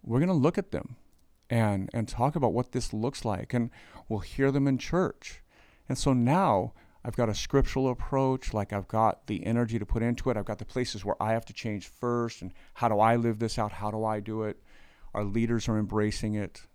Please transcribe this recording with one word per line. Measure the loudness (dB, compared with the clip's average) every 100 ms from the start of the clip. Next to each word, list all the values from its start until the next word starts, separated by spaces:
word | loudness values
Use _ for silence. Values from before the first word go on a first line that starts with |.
We're | 0 2
gonna | 4
look | 4 4 2
at | -4
them | -6 -8 -16 -20 _ _ _ _
and, | 2 2 2 -2
and | -4 -4
talk | 0 0 2
about | 0
what | 0 -2
this | -2 -4
looks | -2 -4 -4
like, | -4 -4 -2
and | -2 -2 -6 -20 -20 -8
we'll | -6
hear | -6 0 2
them | 4 2
in | 0
church. | 0 0 0 -2 -16 -18 -20 _ -20 _ -6
And | 0
so | 2
now | 4 4 4 4 4 0 -8 -20 _
I've | -8 -2
got | 0
a |
scriptural | 0 2 2 4 2 0
approach, | -2 -2 0 2 0 -2
like, | -2 -2
I've | -4 -2
got | 2 2 2 -4
the | -4 0
energy | 0 0 -2
to | -2
put | 0
into | 0 0 -2
it, | -2
I've |
got | -4 -8
the |
places | -6 -4 -4 -4
where | -4 -2
I | 0
have | 0 -2
to |
change | -10 -6 -6 -8
first, | -6 -2 0 -2 -4
and | -12 -14 -20
how | -2 2
do | 4
I | 6 6
live | 2 0
this | -2 -2
out, | -4
how | -4 -6
do | -2
I | -2 -4
do | -4 -6
it? | -6 -6 -14 -20 -20 -20 -10
Our | -6
leaders | -2 0 2 0 0
are | 0
embracing | 0 0 0 0 -2
it | -2 -4 -10 -20